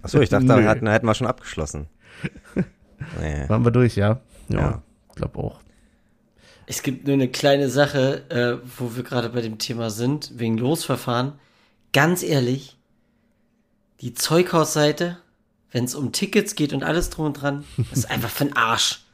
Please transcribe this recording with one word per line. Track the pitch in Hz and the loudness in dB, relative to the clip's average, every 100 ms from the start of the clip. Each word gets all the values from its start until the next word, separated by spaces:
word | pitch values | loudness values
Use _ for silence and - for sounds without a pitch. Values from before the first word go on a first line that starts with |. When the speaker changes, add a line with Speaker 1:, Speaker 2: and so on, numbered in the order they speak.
Speaker 1:
Ach | - | 2
so, | 147 | 2
ich | 127 | 4
dachte, | 101 | 4
da | 127 110 | 6 6
Speaker 2:
Nö. | 107 | 6
Speaker 1:
hatten, | 110 113 | 4 4
hätten | 113 | 4
wir | 117 | 4
schon | 107 117 | 2 0
abgeschlossen. | - - - 78 76 76 _ - - | -4 -8 -6 -6 -6 -12 _ -20 -12
Speaker 2:
<laughs> | - - - - - _ _ _ - 82 | -12 -12 -6 -4 -4 _ _ _ -12 -6
Speaker 1:
Nee. | 80 73 67 | -4 -4 0
Speaker 2:
Waren | 110 | 2
wir | 120 | 4
durch, | 120 123 | 4 4
ja? | 101 101 117 _ - - | 4 0 0 _ -20 -4
Ja, | - | 0
Speaker 1:
Ja. | 143 - - _ _ | 0 -2 -10 _ _
Speaker 2:
glaub | - - - | -8 -8 -6
auch. | - - _ _ _ _ _ _ _ _ _ - | -10 -10 _ _ _ _ _ _ _ _ _ -20
Speaker 3:
Es | - - | -12 -6
gibt | - 131 | -6 -4
nur | 139 | 0
eine | 139 127 | 2 2
kleine | - 143 139 139 | 2 2 4 2
Sache, | 131 143 143 135 147 - | 2 2 2 0 -2 -4
äh, | 123 120 135 127 - | 0 0 -2 -10 -8
wo | 123 | -6
wir | 117 | -6
gerade | 123 127 113 | -4 -4 -2
bei | 120 | -4
dem | 113 110 | -6 -8
Thema | - 117 113 | -8 -4 -6
sind, | 107 123 147 - 120 | -2 -2 -2 -6 -6
wegen | 117 113 | -2 0
Losverfahren. | 123 165 - 127 - 120 135 147 _ _ _ _ _ | 0 -2 -2 -4 -2 -2 -2 -8 _ _ _ _ _
Ganz | 131 156 180 | 2 4 2
ehrlich, | - 147 120 131 - _ _ _ _ _ _ _ _ _ _ _ _ _ | 0 0 0 -2 -6 _ _ _ _ _ _ _ _ _ _ _ _ _
die | 123 | -12
Zeughausseite, | - - 160 180 170 151 156 147 147 175 175 _ _ _ _ _ | -6 0 2 2 2 2 2 2 2 -4 -6 _ _ _ _ _
wenn's | 120 123 | -4 -4
um | 147 127 | -4 -4
Tickets | - 202 214 202 | -4 0 0 0
geht | - 147 | -4 -2
und | 143 | -2
alles | 156 160 - | -2 -2 -2
drum | - 156 | -4 -4
und | |
dran, | 139 143 143 147 - 117 | -2 -4 -4 -8 -6 -2
das | - | -2
ist | - | -2
einfach | 139 120 | -4 -6
für'n | - 143 | -2 -2
Arsch. | 127 113 113 - - _ | 0 0 0 -2 -4 _